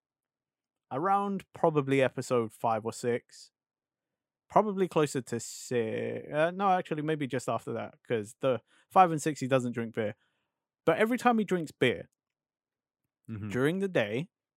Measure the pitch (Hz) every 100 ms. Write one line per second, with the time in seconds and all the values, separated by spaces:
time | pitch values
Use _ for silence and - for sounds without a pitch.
0 | _ _ _ _ _ _ _ _ _ 131
1 | 185 196 202 190 - - 170 151 135 135
2 | 127 - - 123 110 - 120 113 110 -
3 | 123 117 - - - _ _ _ _ _
4 | _ _ _ _ _ 185 214 190 180 165
5 | 147 135 - 113 - - - 123 110 117
6 | 117 113 - 147 165 180 202 185 - 151
7 | 147 156 151 127 - 113 - 113 107 -
8 | _ 117 101 - 135 117 - _ _ 190
9 | 180 160 160 139 127 131 123 117 117 113
10 | 104 - _ _ _ _ _ _ - -
11 | 220 240 247 226 196 180 156 - 127 92
12 | - _ _ _ _ _ _ _ _ _
13 | _ _ - 110 104 120 139 190 196 165
14 | 104 117 175 _ _